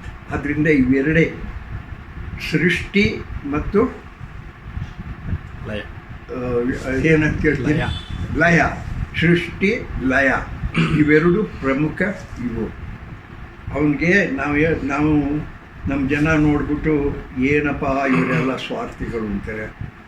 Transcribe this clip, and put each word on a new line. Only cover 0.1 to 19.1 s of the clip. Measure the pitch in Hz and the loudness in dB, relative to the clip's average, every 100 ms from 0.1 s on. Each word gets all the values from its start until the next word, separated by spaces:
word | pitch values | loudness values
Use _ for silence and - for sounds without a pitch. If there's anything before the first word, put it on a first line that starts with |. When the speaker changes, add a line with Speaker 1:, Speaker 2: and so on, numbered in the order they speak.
| - - | -14 -6
Speaker 1:
ಆದ್ರಿಂದ | - 143 147 156 | -4 -2 2 4
ಇವೆರಡೇ, | 143 127 135 147 165 156 - - - - - - - - - - - - | 4 4 4 4 4 2 0 -10 -10 -10 -10 -10 -14 -14 -12 -10 -8 -2
ಸೃಷ್ಟಿ | 160 170 170 - 202 220 - - - 143 | 2 2 2 0 2 2 0 -8 -8 -4
ಮತ್ತು | 151 - 196 254 - - - - - - - - - - - - - - - - - 107 | -4 0 2 0 -2 -16 -16 -16 -14 -16 -16 -12 -8 -8 -10 -12 -10 -6 -6 -6 -12 -8
Speaker 2:
ಲಯ. | 104 - - - - - 127 123 120 123 - | -8 -8 -14 -14 -16 -10 -6 -2 0 0 -2
Speaker 1:
ಆ, | 131 | -2
ಏನಂತ | 131 156 156 151 - | 2 4 4 4 2
ಕೇಳ್ತೀನಿ? | 156 143 143 | 2 2 2
Speaker 2:
ಲಯ. | 151 - - - - - 120 | 2 0 -4 -6 -8 -4 2
Speaker 1:
ಲಯ. | 170 165 117 - - - - - | 4 6 4 0 -6 -6 -4 2
ಸೃಷ್ಟಿ, | 165 170 - - 196 247 - 233 | 4 4 2 0 0 0 -4 -2
ಲಯ. | 131 277 262 - - - - 165 160 151 | 2 4 4 2 -2 -6 -2 0 2 4
ಇವೆರಡು | 147 156 175 202 | 6 6 6 4
ಪ್ರಮುಖ | 202 - 131 135 151 - 196 - - - | 0 -2 0 2 0 0 -2 -2 -10 -8
ಇವು. | 120 113 185 - - - - - - - - - - | -6 -4 -6 -8 -12 -14 -14 -16 -16 -16 -16 -12 -6
ಅವನಿಗೆ | 139 151 135 165 196 160 | 0 2 2 4 4 2
ನಾವು | 139 143 147 | 0 0 2
ಏ-, | 160 151 | 2 2
ನಾವು | 135 143 151 147 143 151 - - - - 139 | -2 0 4 4 2 -2 -4 -12 -18 -8 -4
ನಮ್ಮ | 139 135 | 0 0
ಜನ | 147 156 | 2 4
ನೋಡ್ಬಿಟ್ಟು, | 156 151 143 139 151 156 147 143 143 - 131 | 4 4 2 0 0 2 2 0 -4 -6 0
"ಏನಪ್ಪ | 135 147 147 135 139 135 135 | 2 4 2 0 0 0 2
ಇವರೆಲ್ಲ | 127 127 127 131 123 | 2 2 2 0 -2
ಸ್ವಾರ್ಥಿಗಳು" | - 117 120 - - | -6 -6 -8 -8 -6